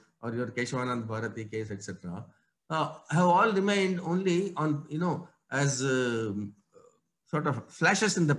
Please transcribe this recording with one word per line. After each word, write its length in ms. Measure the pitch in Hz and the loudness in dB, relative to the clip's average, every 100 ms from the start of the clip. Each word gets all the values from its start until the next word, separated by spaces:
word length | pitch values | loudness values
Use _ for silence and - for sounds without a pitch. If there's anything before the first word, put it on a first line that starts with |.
| _ _ | _ _
or 100 | 117 | -6
your 140 | 117 120 | -4 -4
Keshavanand 580 | 117 120 131 127 123 110 | -4 -4 -2 -2 -2 -4
Bharati 400 | 110 113 110 107 | -4 -6 -6 -8
case, 240 | 110 107 | -8 -6
et 140 | 98 | -8
cetera, 420 | - 90 87 90 - _ _ _ - | -10 -10 -10 -10 -12 _ _ _ -6
uh, 160 | 160 156 - - | -4 -4 -6 -2
have 160 | 151 180 | 2 4
all 240 | 175 226 | 6 4
remained 480 | 196 196 202 190 180 | 4 2 2 2 0
only 540 | 160 180 190 175 196 160 | -2 0 2 2 0 -2
on, 280 | 156 147 - | -2 -2 -4
you 80 | 156 | -4
know, 300 | 180 143 - _ _ | -2 -2 -6 _ _
as, 320 | 131 143 127 | 0 0 2
um, 720 | 135 131 123 113 110 101 101 - _ - - _ _ _ _ | 0 2 2 0 -2 -4 -6 -10 _ -20 -20 _ _ _ _
sort 160 | 151 156 | -2 -2
of 220 | 113 - - | -2 -6 0
flashes 380 | 165 202 214 - | 2 4 2 4
in 80 | |
the 100 | 156 | 2